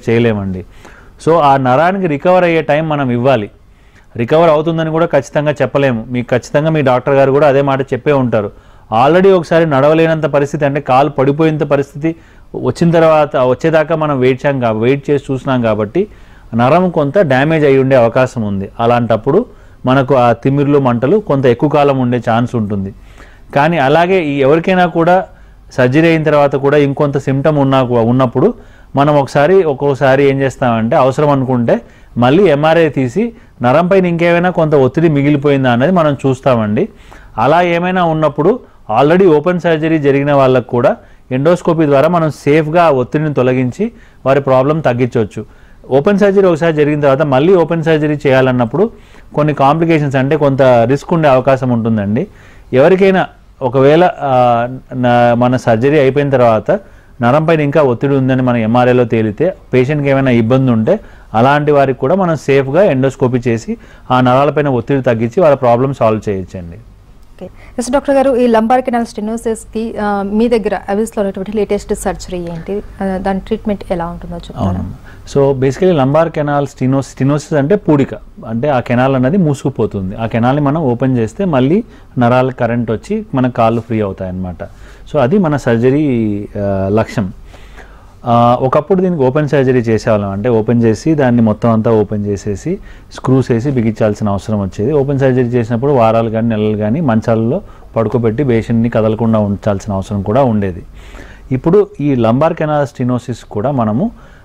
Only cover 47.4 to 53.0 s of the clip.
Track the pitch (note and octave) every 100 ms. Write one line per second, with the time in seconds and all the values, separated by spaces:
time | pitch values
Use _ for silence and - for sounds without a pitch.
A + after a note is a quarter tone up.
47.4 | E3 F#3 D#3+ E3 D#3 D3+ D3+ D3 C#3+ C3
48.4 | C3 B2 A#2 D3 A3 - - - - -
49.4 | D3+ C#3+ C#3 D#3+ E3+ D#3 D3 C3 C3+ D3+
50.4 | C#3+ C3+ C3 A#2+ A#2 C#3 - E3+ D3+ C3
51.4 | C3 B2+ B2+ A#2 A2+ A2 G2+ A2+ F#3+ -
52.4 | - - - C3 D#3 F#3